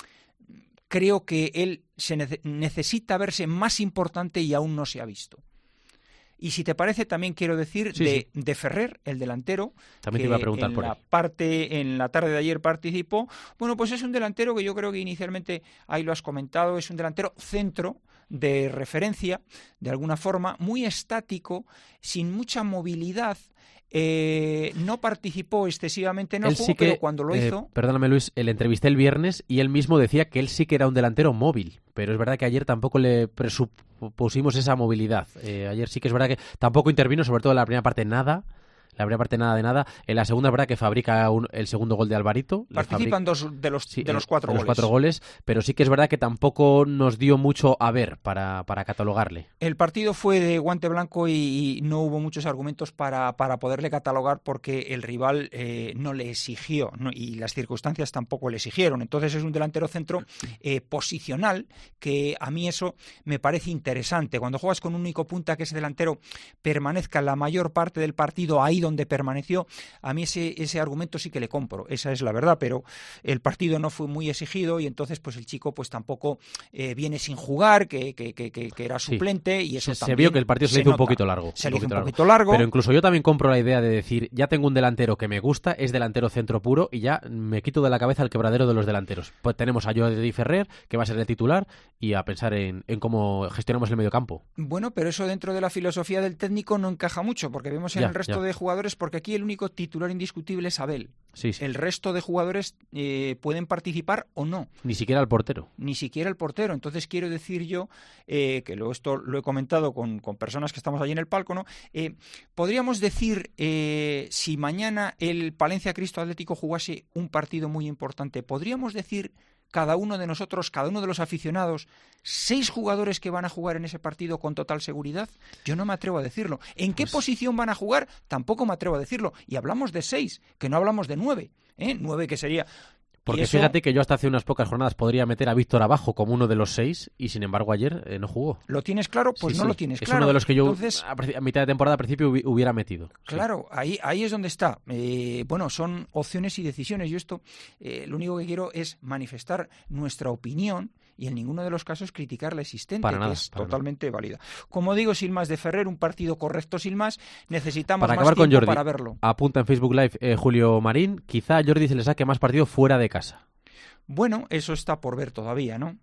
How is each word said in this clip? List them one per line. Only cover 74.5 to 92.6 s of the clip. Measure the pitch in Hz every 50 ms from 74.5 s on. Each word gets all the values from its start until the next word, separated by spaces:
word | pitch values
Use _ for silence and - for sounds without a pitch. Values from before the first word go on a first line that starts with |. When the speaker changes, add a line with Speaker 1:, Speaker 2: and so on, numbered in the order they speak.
| - 190 180 165 165 165
Speaker 1:
y | 151 139
entonces | 120 - 147 135 165 -
pues | - 139 117
el | 120 113
chico | - 143 131 - 147
pues | 143 143 123 -
tampoco, | - 117 110 - 135 - - 147 139 - _ - - - - _
eh, | - 131 131 131 120
viene | 127 151 151 151 139
sin | - 147 135
jugar, | 117 - 135 139 151 208 214 208 202 196
que, | 160 147 131 127 135 131
que, | - 120 117 110
que, | - 120 117
que, | - 117 120 110
que | 92 - 120
era | 123 127 123
Speaker 2:
Sí. | - 143
Speaker 1:
suplente | 123 104 185 202 196 175 - 190 190 190
y | 180 147 127
eso | 131 - 139
Speaker 2:
Se, | 123
se | -
Speaker 1:
también | - 135 127
Speaker 2:
vio | 123 160 170
que | 170 135
el | 120
partido | 107 123 120 147 120
se |
le | 123 139
Speaker 1:
se |
Speaker 2:
hizo | 139 143
un | 143
Speaker 1:
nota. | 139 131
Speaker 2:
poquito | 117 123 - 101
largo, | 95 92 90 85 82 -
Speaker 1:
Se | - - 143
Speaker 2:
un | 127
Speaker 1:
le | 127
hizo | -
un | 127
Speaker 2:
poquito | 101 101 95
Speaker 1:
poquito | 139 - - 165
largo. | 196
Speaker 2:
largo. | 220 226 208 196 208
Pero | 117 117
incluso | 113 - 131 113 117
yo | 131 160
también | 185 185 175 160
compro | 143 156 151 135 139 135
la | 131 123
idea | 117 123 127 123
de | 117 113
decir, | 110 107 - - 120 117 113 -
"Ya | 127 127 139 139
tengo | 160 147 143
un | 139 135
delantero | 131 127 123 120 110 123 110 104
que | - 110 104
me | 104 101
gusta, | 101 139 143 - - 175
es | - - 135 123
delantero | 120 123 117 113 107 123 120 113
centro | - 120 110 107 113 107
puro | 98 120 135 156 - -
y | - 117
ya | 107 131 151 - - 117
me | 117 113 110 110 110 104
quito | - - - 151
de | 139 131
la | 123 113
cabeza | 120 127 131 - 135
el | 117
quebradero | - 113 113 110 117 123 131
de | 120 113
los | 110 101
delanteros". | 107 104 101 98 - 98 92 - - - _
Pues | - 120 113
tenemos | - 117 123 123 117 107
a | 110 110
Jordi | 117 117 117 110 107 113 117
Ferrer, | - - 117 123 170 196 202 - - - - -
que | -
va | 117 117
a |
ser | 110 110 110
el | 117
titular, | - 113 - 117 127 165 190 196 - - - - _ _ -
y | 110 104 104
a | 95 -
pensar | - 95 - 117 110 104
en, | 101